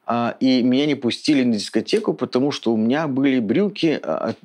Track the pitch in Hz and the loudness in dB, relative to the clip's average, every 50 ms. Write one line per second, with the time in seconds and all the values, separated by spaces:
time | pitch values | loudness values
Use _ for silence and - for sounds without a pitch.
0 | _ - 117 120 120 113 - - - 131 131 127 117 127 123 131 147 151 139 120 | _ -4 -2 -2 -2 -4 -2 0 2 2 4 4 4 2 2 2 2 0 0 0
1 | - 117 107 - - - 156 139 127 123 113 104 98 - - 110 - - - 214 | -2 -2 -4 -2 0 2 2 2 2 2 0 0 -4 -2 -2 -2 0 0 -2 0
2 | 220 - 165 - 127 117 - 127 135 147 135 - - 117 117 110 110 113 131 151 | 0 -2 -2 -4 -4 -2 0 0 0 0 -2 -2 -2 0 0 2 2 2 0 0
3 | 165 147 127 131 139 143 131 131 113 98 117 170 208 202 - - - 160 135 - | -2 -2 0 0 2 2 2 2 0 0 0 0 0 0 -2 -2 0 0 0 -2
4 | - - 78 - - 110 107 - | -2 -4 -4 -2 -4 -4 -6 -8